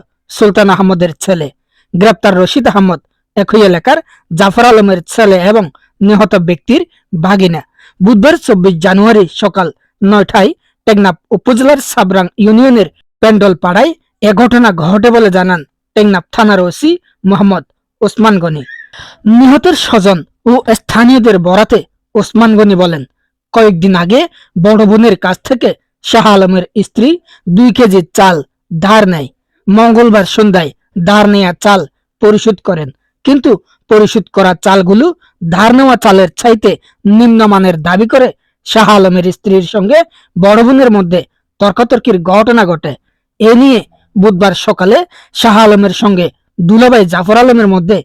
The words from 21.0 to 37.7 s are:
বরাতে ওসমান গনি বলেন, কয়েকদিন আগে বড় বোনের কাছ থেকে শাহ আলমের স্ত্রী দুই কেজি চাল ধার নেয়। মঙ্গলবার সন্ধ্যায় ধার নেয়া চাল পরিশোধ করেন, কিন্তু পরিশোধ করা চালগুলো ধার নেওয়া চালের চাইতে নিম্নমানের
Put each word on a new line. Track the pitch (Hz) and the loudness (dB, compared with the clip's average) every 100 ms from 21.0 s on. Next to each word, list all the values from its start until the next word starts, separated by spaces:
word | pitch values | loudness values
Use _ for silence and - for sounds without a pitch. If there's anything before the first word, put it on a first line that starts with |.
| 233 262 226 202 | 2 2 2 0
বরাতে | 175 190 214 220 - _ _ 220 | 0 0 0 -2 -4 _ _ -6
ওসমান | 202 214 226 214 | -4 0 2 2
গনি | 208 190 | 2 0
বলেন, | 180 160 131 _ _ _ _ | -2 -4 -12 _ _ _ _
কয়েকদিন | 233 214 175 190 185 | 0 0 2 0 -2
আগে | 170 240 339 _ _ - | 0 -2 -2 _ _ -2
বড় | 185 214 214 | 0 2 2
বোনের | 220 233 185 | 2 2 0
কাছ | 185 185 | -4 -8
থেকে | - 254 - 254 _ _ - | -6 -4 -4 -6 _ _ -4
শাহ | 233 214 | 0 2
আলমের | 202 190 190 - - | 2 2 -2 -4 -6
স্ত্রী | 196 - 240 349 - _ - | -6 -2 -2 -2 -8 _ -4
দুই | 175 247 | 0 2
কেজি | 202 233 190 170 - | 2 2 0 -2 0
চাল | 190 170 135 _ _ 165 | 0 0 -6 _ _ -6
ধার | 190 220 202 | 0 0 0
নেয়। | 170 131 _ _ _ - | -4 -8 _ _ _ -2
মঙ্গলবার | 208 233 226 240 214 180 | 2 2 2 2 2 0
সন্ধ্যায় | - 214 180 156 - _ - 170 | 0 0 0 -4 -10 _ -6 -2
ধার | 208 208 | 0 2
নেয়া | 202 185 175 | 0 -2 -2
চাল | 214 196 147 _ _ _ | -2 -2 -2 _ _ _
পরিশোধ | 208 214 226 202 - | 0 0 -2 -4 -4
করেন, | 175 147 - _ _ - | -8 -8 -16 _ _ -2
কিন্তু | 277 285 202 _ _ - | 0 0 -2 _ _ -2
পরিশোধ | 214 208 226 185 | 0 2 -2 -4
করা | - 190 180 | -2 -2 -2
চালগুলো | 208 196 180 202 320 339 _ _ 165 | 0 0 2 0 0 -4 _ _ -6
ধার | 175 220 247 | -2 2 2
নেওয়া | 269 240 | 2 2
চালের | 226 196 185 - | 2 2 0 -2
চাইতে | 240 220 208 160 _ _ 202 | -2 0 0 -4 _ _ 0
নিম্নমানের | 208 240 226 220 196 190 | 2 4 2 2 2 0